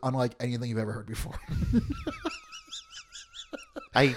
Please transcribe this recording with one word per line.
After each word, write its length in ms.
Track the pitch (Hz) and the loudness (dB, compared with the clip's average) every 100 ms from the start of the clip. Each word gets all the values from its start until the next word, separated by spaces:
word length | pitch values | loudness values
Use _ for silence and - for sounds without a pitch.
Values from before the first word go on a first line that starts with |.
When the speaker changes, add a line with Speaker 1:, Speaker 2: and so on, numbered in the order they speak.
Speaker 1:
unlike 320 | 131 131 123 - | 0 2 2 0
anything 280 | 123 120 120 | -2 0 0
you've 80 | 110 | 0
ever 140 | 107 | 0
heard 140 | 110 110 | -4 -6
before." 320 | 113 - - | -6 -4 -6
<laughs> 60 | - - - - - 1077 1077 1077 1077 1077 - 1077 - - 1077 1077 - - - - - - - - - | -4 0 4 4 2 -4 -6 -6 -6 -8 -14 -18 -12 -14 -12 -18 -16 -18 -16 -16 -12 -14 -12 -14 2
Speaker 2:
I 220 | 127 139 | 6 6